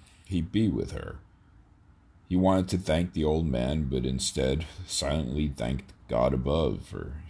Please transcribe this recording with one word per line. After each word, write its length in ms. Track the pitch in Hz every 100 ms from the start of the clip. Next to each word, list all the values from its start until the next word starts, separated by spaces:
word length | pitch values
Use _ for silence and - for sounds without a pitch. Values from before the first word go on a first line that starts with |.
| - - -
he'd 260 | 92 82
be 160 | 107 107
with 240 | - -
her. 280 | - - - - - - - - - _ - _ - -
He 80 | 90
wanted 320 | 92 95 92
to 100 | 90
thank 360 | 87 82 90
the 100 | 78
old 240 | 76 80 82
man, 380 | 60 62 78 69
but 200 | 64 64
instead 600 | 65 - - 65 71 78 - 92
silently 640 | - 71 78 62 71 78
thanked 460 | 67 58 65 - - -
God 240 | 58 64
above 520 | 65 67 80 71 50 -
for 380 | 50 50 76 -